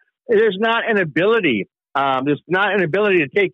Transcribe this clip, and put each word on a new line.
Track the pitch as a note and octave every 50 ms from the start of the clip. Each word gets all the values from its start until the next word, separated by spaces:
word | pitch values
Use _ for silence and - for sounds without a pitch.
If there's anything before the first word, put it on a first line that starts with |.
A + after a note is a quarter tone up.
| _ _ _ _ _ -
there's | A#3 G3 A3+ A3 F#3 F#3
not | A3 A3+ A#3 A#3 - A3
an | A3+ G3+
ability, | F#3 D#3+ B2 D#3 F3 G#3 A3+ A#3 - - A#2+ G2+ F2+ - _ _ _ _ _
um, | C3+ C#3 C#3 C3+ C3 C3
there's | D3 D3 C3 - -
not | E3 F#3 G3+ G#3 F#3
an | G#3 F3+
ability | D#3+ C#3 G3 G#3 G#3 F#3+ F3+
to | D3+ C3+
take | - G3+ G3+ F3+